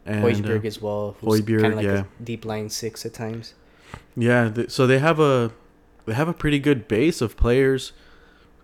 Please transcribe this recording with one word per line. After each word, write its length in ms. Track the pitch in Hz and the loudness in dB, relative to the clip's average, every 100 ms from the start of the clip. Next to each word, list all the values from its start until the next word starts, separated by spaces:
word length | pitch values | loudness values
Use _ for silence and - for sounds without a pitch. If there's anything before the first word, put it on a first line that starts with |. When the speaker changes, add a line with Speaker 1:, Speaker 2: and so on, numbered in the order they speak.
| - | -6
Speaker 1:
and, 180 | 104 | 0
Speaker 2:
Højbjerg 400 | 117 104 104 110 | 2 2 0 -2
Speaker 1:
uh, 40 | 107 | -4
Speaker 2:
as 140 | 101 | -6
well, 360 | 107 104 104 104 | -6 -4 -6 -6
who's 220 | 110 110 | 2 2
Speaker 1:
Højbjerg, 200 | 107 110 | 2 2
Speaker 2:
kinda 140 | 107 107 | 2 2
like 100 | 101 | 0
Speaker 1:
yeah. 180 | 98 95 - | -2 -4 -12
Speaker 2:
a 40 | |
deep 220 | 117 113 110 | -12 -10 -8
line 240 | 107 107 | -8 -8
six 360 | - 113 110 117 | -8 -10 -10 -14
at 80 | |
times. 420 | 113 110 117 117 - _ _ - - _ - | -10 -10 -10 -14 -20 _ _ -20 -20 _ -2
Speaker 1:
Yeah, 340 | 117 120 113 | 2 4 2
th-, 200 | 110 - | -2 -4
so 140 | - 127 | 0 2
they 120 | 131 | 4
have 200 | 156 156 | 2 4
a, 320 | 147 127 117 - _ _ _ _ - | 4 4 0 -6 _ _ _ _ -6
they 80 | |
have 140 | 113 160 | -2 -2
a 40 | |
pretty 260 | 170 151 147 | -2 -2 0
good 280 | 139 135 - | 2 0 0
base 320 | 107 160 - | 0 2 0
of 160 | 110 - | -6 0
players, 580 | 120 123 135 135 - - - - - _ _ _ | 2 4 2 0 -4 -16 -20 -20 -20 _ _ _